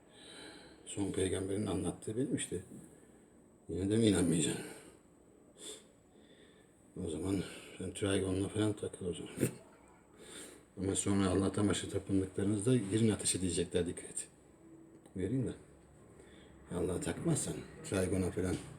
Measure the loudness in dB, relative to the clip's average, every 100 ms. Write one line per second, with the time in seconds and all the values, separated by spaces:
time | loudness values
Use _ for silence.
0 | -20 -20 -20 -18 -18 -18 -20 -20 -10 -4
1 | -2 0 0 0 -2 -2 0 -2 -2 -4
2 | -6 -4 -2 -2 -4 -8 -8 -16 -18 -20
3 | -20 -20 -20 -20 -20 -18 -8 -2 2 6
4 | 8 6 6 4 2 -2 -8 -14 -20 -20
5 | -20 -20 -20 -20 -20 -18 -16 -16 -20 -20
6 | -20 -20 -20 -20 -20 -20 -20 -20 -16 -8
7 | -6 -4 0 0 -2 -10 -16 -10 -8 -2
8 | 0 2 2 0 0 2 0 0 -6 -4
9 | -6 -6 -8 0 0 -2 -16 -20 -20 -20
10 | -20 -20 -18 -16 -16 -20 -16 -4 -2 0
11 | 2 4 4 4 2 2 2 2 -2 -4
12 | 2 2 2 0 2 2 4 4 4 4
13 | 4 4 0 0 0 0 0 0 0 -4
14 | -10 -10 -12 -18 -20 -20 -20 -20 -20 -20
15 | -12 -4 0 0 -2 -6 -14 -20 -20 -20
16 | -20 -20 -20 -20 -20 -20 -8 -2 0 0
17 | -2 0 2 2 0 -6 -10 -14 -2 0
18 | 2 2 0 0 0 -2 -6